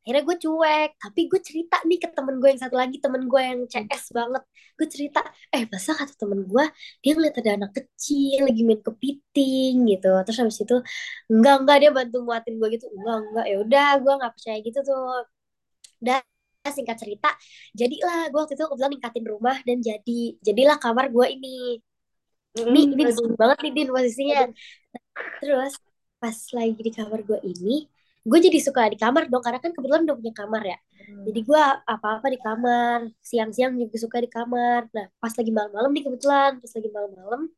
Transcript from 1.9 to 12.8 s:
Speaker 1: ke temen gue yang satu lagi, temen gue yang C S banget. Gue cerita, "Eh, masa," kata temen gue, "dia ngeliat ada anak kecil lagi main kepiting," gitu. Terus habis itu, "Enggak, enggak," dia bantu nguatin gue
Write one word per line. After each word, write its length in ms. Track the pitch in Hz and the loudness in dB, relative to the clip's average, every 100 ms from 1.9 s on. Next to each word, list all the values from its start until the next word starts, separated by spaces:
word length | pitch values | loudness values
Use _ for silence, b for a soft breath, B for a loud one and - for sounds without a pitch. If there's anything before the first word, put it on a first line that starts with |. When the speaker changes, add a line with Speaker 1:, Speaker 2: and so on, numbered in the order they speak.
| 349 | -2
Speaker 1:
ke 60 | 330 330 | -2 -6
temen 180 | 269 262 | -6 2
gue 80 | 262 | 4
yang 100 | 269 | 2
satu 120 | 254 247 | -2 -2
lagi, 140 | 254 262 | -2 -2
temen 180 | 269 254 254 | -4 -4 0
gue 100 | 262 254 | 0 0
yang 100 | 247 247 | -4 -6
C 60 | 233 214 226 | -6 -6 -10
S 40 | - 240 | -6 -6
banget. 240 | 240 262 - b b _ | -4 -6 -8 b b _
Gue 80 | 311 | -6
cerita, 260 | - 285 302 - b b | -6 -4 -4 -4 b b
"Eh, 80 | 285 226 | -4 -4
masa," 200 | 190 - 302 | -8 -6 -6
kata 140 | 277 - | -6 -6
temen 180 | 202 196 190 | -6 -4 0
gue, 140 | 214 302 B B B | 0 0 B B B
"dia 80 | 262 | 0
ngeliat 240 | 311 311 269 | 2 2 0
ada 100 | 226 202 | -2 -2
anak 100 | 202 - | -4 -8
kecil 600 | - _ - 285 277 269 277 | -12 _ -4 0 0 2 2
lagi 120 | 226 233 | 4 4
main 120 | 214 - | 2 0
kepiting," 840 | 220 262 277 _ - 269 262 262 254 240 | -6 -6 -6 _ 0 2 2 2 2 4
gitu. 160 | 190 190 190 | 2 4 2
Terus 140 | 190 226 | 0 0
habis 180 | 233 220 | -2 -2
itu, 120 | 208 247 247 B B B _ | 0 0 -2 B B B _
"Enggak, 220 | 220 240 277 | 6 8 6
enggak," 160 | 269 285 | 6 8
dia 60 | 294 277 | 8 4
bantu 180 | 247 247 | -2 -4
nguatin 300 | 240 226 233 226 | -4 -6 -6 -4
gue 80 | 220 226 | -2 -2